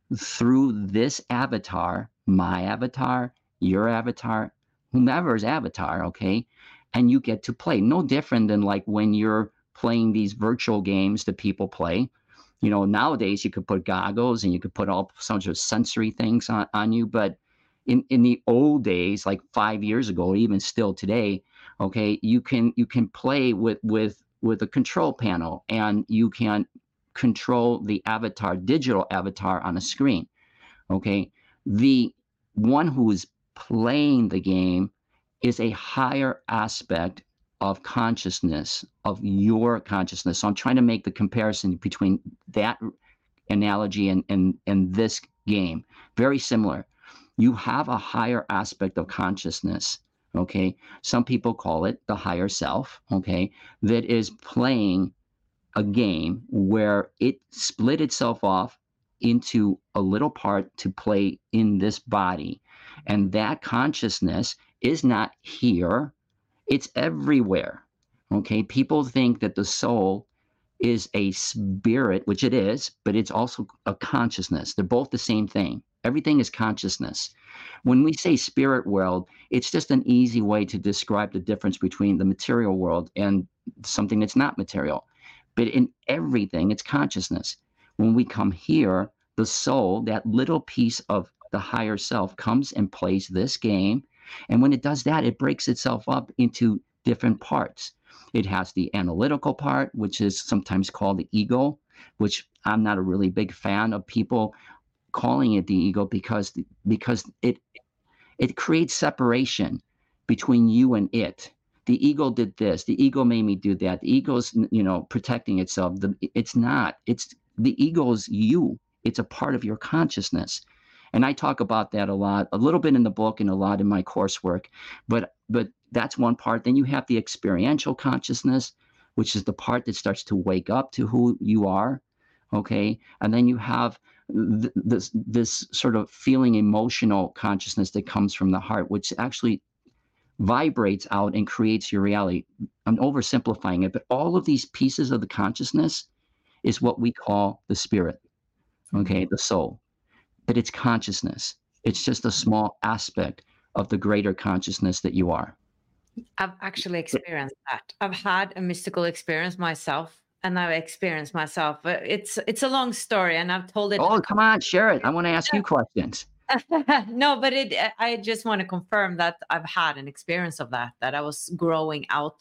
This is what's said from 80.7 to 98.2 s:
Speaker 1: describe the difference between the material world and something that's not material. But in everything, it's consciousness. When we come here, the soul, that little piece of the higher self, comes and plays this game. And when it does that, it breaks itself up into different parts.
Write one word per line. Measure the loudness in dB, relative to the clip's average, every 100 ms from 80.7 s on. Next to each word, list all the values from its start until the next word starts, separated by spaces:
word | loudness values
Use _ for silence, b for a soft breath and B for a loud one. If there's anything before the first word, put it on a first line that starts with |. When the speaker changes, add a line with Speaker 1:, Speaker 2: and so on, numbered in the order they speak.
| -2
Speaker 1:
describe | -2 -2 0 0 0
the | -4
difference | -4 -2 -2 -2
between | -2 0 2 2
the | 2
material | 0 0 0 2 0
world | 0 -2 -4 -2
and | 0 0 -2 _ -20 -16
something | -8 -4 0 0
that's | 0 0
not | 0 -2
material. | -6 -4 -4 -4 -10 b b b b -2
But | 2
in | 2 2 _ -4
everything, | -2 0 0 0 0 0
it's | 0
consciousness. | -2 -2 -2 -4 -6 -6 -8 -12 _ _ _ 0
When | 4
we | 4 2
come | 0 -2
here, | -2 0 2 2 0 -2 _ _ -4
the | -2
soul, | -2 0 0 2 0
that | -2 -4 0
little | 0 2 -2
piece | -2 0 0 0 -4
of | -4 -4 _ -8
the | -8
higher | -4 -4 -2 -4
self, | -4 -4 -4 -6
comes | -2 0 0
and | -2 -4
plays | -2 -2 -2 -2
this | -2 -2 -2
game. | 0 2 2 0 -4 B B B B
And | 4
when | 6
it | 4
does | 0 -2
that, | 0 2
it | 0 0
breaks | -2 -2 -2
itself | -2 -2 -4 -2
up | -4 -4 0
into | 0 2 2 0 _ _ -2
different | 0 0 0
parts. | -2 -2 -2 -8 -18 _ b b